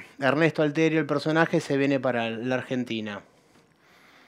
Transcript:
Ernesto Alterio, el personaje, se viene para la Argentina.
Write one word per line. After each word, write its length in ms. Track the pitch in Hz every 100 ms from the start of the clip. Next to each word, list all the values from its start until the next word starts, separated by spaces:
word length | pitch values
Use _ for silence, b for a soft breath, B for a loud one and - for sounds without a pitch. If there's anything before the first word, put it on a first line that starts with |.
| - -
Ernesto 460 | 135 135 160 156
Alterio, 340 | 151 147 160 160
el 80 | 147
personaje, 540 | 147 156 156 165 165
se 160 | - 139
viene 240 | 139 139
para 280 | 127 120 113
la 280 | 113 123 127
Argentina. 640 | 113 127 117 113 107 101 - _ _ _ _ _ b b b b